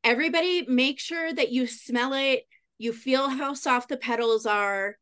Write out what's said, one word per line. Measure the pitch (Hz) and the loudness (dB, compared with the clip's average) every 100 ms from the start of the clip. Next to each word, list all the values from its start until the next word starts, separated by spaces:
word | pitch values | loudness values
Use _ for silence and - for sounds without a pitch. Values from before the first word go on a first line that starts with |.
Everybody | 233 240 320 339 359 359 254 | 4 2 2 2 2 0 2
make | 247 269 269 | 2 2 0
sure | - 339 330 | -8 -6 -4
that | 277 269 | -2 0
you | 247 240 | 0 -2
smell | - - 240 254 | -6 -2 0 0
it. | 269 269 262 _ _ _ _ | 0 0 0 _ _ _ _
You | 226 | -6
feel | 226 262 262 277 | -4 0 2 2
how | 262 277 277 | -2 -4 -4
soft | 285 247 247 | 0 0 0
the | 262 | -8
petals | 240 233 233 220 220 | -2 0 2 0 2
are. | 208 202 196 196 208 | 0 0 -2 -4 -8